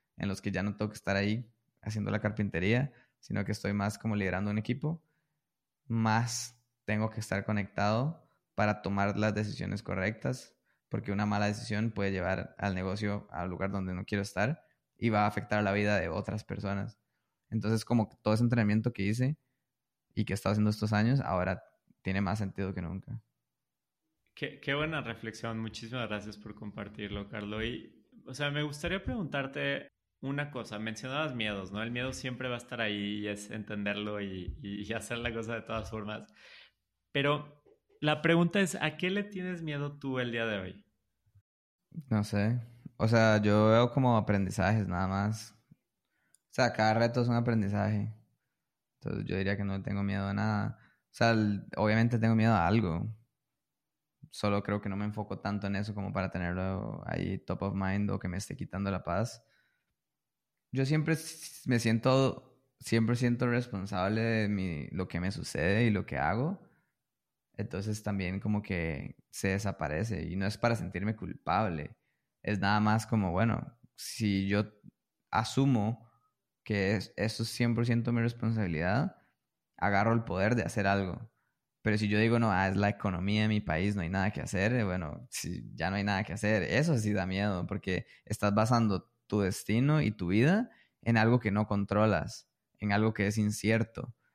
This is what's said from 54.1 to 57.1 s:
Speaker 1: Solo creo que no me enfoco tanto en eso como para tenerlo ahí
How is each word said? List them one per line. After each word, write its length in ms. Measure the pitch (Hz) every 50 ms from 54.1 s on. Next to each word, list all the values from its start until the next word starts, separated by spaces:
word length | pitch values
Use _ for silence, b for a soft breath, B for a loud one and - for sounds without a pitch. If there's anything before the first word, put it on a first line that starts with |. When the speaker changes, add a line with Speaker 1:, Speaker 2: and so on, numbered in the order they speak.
| _ _ - -
Speaker 1:
Solo 320 | - - - 101 101 101 104
creo 180 | - 104 104
que 80 | - 104
no 80 | 95
me 80 | 101 104
enfoco 360 | 104 104 110 104 - 98 -
tanto 260 | - 101 101 101 101
en 100 | 98 101
eso 180 | 98 104 107 104
como 180 | 98 98 98 101
para 180 | 101 95 90
tenerlo 720 | - 92 90 87 90 92 92 95 95 92 53 55 52 50 -
ahí 320 | 50